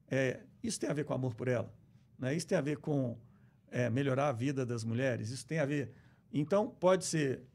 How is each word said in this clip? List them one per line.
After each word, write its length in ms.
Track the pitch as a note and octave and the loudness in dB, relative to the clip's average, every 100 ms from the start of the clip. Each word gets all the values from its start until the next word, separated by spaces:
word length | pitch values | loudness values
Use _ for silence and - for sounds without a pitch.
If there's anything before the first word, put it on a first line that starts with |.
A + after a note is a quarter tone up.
| - | -2
é, 300 | C3 C3 - - - | 2 2 -2 -10 -8
isso 180 | A3+ - | -6 -2
tem 80 | D#4+ | -2
a 40 | |
ver 100 | D3 | -2
com 80 | C#3+ | -2
amor 220 | C3 B2+ | -2 -2
por 140 | A2+ B2+ | -2 0
ela, 240 | A#2 - - - - _ - | 0 -2 -12 -20 -20 _ -6
né? 160 | B2+ | -4
Isso 120 | D#3+ - | -2 0
tem 100 | F3+ | 0
a 40 | |
ver 160 | C#3 D3 | 0 -2
com, 380 | D#3+ C#3+ B2 - - - - _ - | 0 0 0 -4 -14 -20 -20 _ -6
é, 200 | - A#2+ | -2 0
melhorar 380 | B2 C#3 B2+ D3 | 2 2 2 2
a 40 | |
vida 320 | A2+ C3+ C3+ | 0 0 0
das 180 | A#2+ A#2 | -2 -2
mulheres, 460 | A2+ A#2 C3+ A2+ A2 | -2 0 0 0 -4
isso 160 | C3 - | -8 -4
tem 120 | D#3+ | -2
a 80 | C#3 | 0
ver. 260 | D3 B2 - - - - | 0 -4 -10 -20 -20 -6
Então, 360 | C#3 D#3 G3 G#3+ | -2 2 2 2
pode 360 | - F3+ F#3 | 2 4 4
ser 380 | - D#3+ C3+ - - | 2 0 0 -2 -8